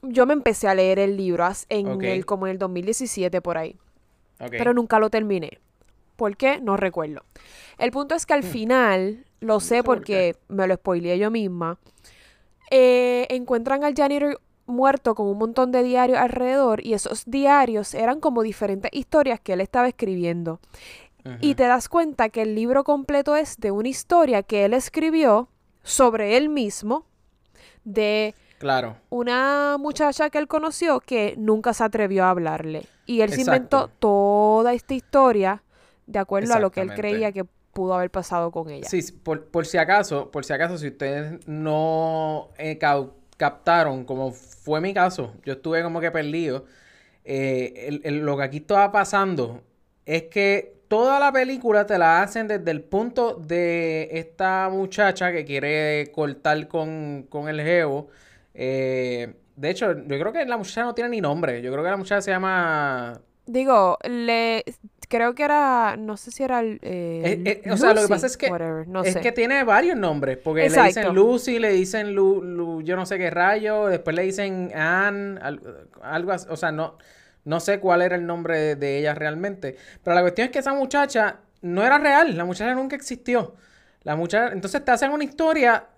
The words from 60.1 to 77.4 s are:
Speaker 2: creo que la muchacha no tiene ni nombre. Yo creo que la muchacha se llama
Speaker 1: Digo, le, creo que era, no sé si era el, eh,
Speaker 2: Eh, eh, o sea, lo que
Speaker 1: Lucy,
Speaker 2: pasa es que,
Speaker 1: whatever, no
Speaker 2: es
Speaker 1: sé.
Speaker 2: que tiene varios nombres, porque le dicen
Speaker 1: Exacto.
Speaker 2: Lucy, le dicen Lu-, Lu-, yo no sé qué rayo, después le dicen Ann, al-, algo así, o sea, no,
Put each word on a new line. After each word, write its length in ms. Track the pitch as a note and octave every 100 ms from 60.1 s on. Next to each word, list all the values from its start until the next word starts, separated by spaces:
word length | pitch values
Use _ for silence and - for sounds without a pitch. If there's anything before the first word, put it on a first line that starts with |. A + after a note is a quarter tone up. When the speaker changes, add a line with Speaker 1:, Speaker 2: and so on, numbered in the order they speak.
| C#3
Speaker 2:
creo 140 | F3
que 100 | E4+ C#4
la 120 | A#3
muchacha 260 | F#3+ -
no 100 | A#3+
tiene 160 | A#3 A#3+
ni 100 | A#3
nombre. 400 | D#3+ D3 D#3+ A#2+
Yo 100 | B2
creo 140 | C3+ E3+
que 40 |
la 60 | G3
muchacha 240 | F#3+ G3+
se 100 | G3
llama 880 | F#3 F#3+ F#3 E3+ D#3 C#3+ B2+ A#2+ A#2+ _ _ -
Speaker 1:
Digo, 520 | A#3+ C4+ A#3+ F#3+ -
le, 640 | - A#3+ A#3 A#3 A3+ A3+ - A#3+ - _ -
creo 240 | A#3 A#3 B3
que 80 | D4
era, 520 | D4 C#4 B3 A3 -
no 200 | G#3+ G#3
sé 140 | -
si 120 | -
era 180 | C4 B3
el, 180 | A3+ G#3+
eh, 560 | - F3+ E3+ E3 E3 G3 F3+
Speaker 2:
Eh, 160 | G#3 G3
eh, 60 |
o 60 | F#3+
sea, 160 | D#4+
lo 80 | D4
que 80 | G#3
Speaker 1:
Lucy, 0 |
Speaker 2:
pasa 160 | G3 C4
es 100 | B3+
que, 180 | C#4 F3
Speaker 1:
whatever, 320 | E3 D#3+ D#3+
no 160 | F#3
Speaker 2:
es 120 | F#3 F#3
Speaker 1:
sé. 40 |
Speaker 2:
que 120 | A#3
tiene 320 | A#3+ A#3 C#4
varios 320 | B3 G#3 E4+ D#4
nombres, 400 | F#3 D3 C3+ C3
porque 320 | - D#3 D#3+
le 100 | C#4
dicen 280 | G#3+ F#3+ G3+
Speaker 1:
Exacto. 60 |
Speaker 2:
Lucy, 460 | F#3 G#3+ B3 A#3+ A#3
le 120 | A3
dicen 420 | F#3+ F#3 G#3+ G#3 G3
Lu-, 260 | F#3+ G3
Lu-, 380 | F3+ F3 E3+ E3
yo 140 | D#3 F#3
no 100 | F#3
sé 120 | F#3+
qué 120 | F3+
rayo, 580 | E3 F3+ G#3+ G#3+ G#3+ G#3
después 280 | F3 E3+ E3
le 80 |
dicen 480 | F#3+ F#3+ G3 F#3 F3+ D#3
Ann, 640 | D#3 F3+ G3+ G3+ G3+ F#3+
al-, 460 | C3+ D3 - D#2+ D#2 -
algo 300 | B2 D#3 F3
así, 160 | F#3 F#3
o 80 | D#3
sea, 140 | E3+
no, 260 | D#3 D#3+ - _ _ _ _